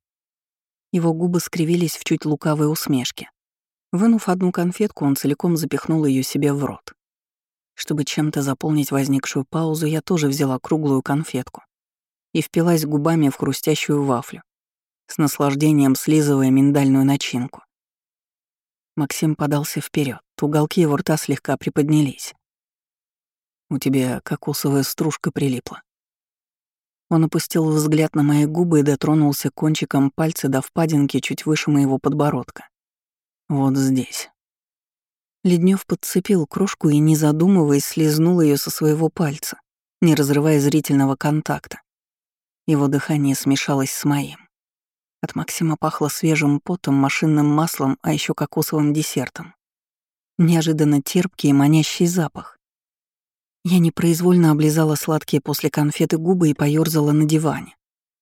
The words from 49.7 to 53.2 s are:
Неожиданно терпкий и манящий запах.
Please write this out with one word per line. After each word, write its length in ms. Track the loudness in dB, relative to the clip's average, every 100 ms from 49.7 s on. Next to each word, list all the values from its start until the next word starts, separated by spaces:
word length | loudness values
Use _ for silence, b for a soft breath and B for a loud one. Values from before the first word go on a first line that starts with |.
| _ _ _ _ _ _ 0
Неожиданно 640 | 4 4 2 2 2 2
терпкий 480 | 0 -2 -2 -2 2
и 40 |
манящий 540 | 4 4 4 2 0 0
запах. 500 | 0 -4 -8 -16 -20 _ _ _ _ _ _